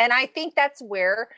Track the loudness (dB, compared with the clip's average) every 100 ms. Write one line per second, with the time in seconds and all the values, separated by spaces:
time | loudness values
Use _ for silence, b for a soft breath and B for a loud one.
0 | 2 2 0 -6 -4 0 0 -2 -8 -2
1 | 0 0 -4